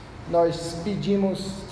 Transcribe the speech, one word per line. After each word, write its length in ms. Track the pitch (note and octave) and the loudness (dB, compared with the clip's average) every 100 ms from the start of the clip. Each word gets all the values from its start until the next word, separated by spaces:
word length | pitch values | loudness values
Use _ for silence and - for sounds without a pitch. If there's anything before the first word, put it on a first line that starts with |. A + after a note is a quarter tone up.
| - - - | -16 -14 0
nós 500 | E3+ E3+ D#3+ E3+ E3+ | 4 4 2 -4 -4
pedimos 720 | F#3 G3 G3 G3+ G3 F#3 - - - | -4 -2 2 4 4 0 -4 -8 -8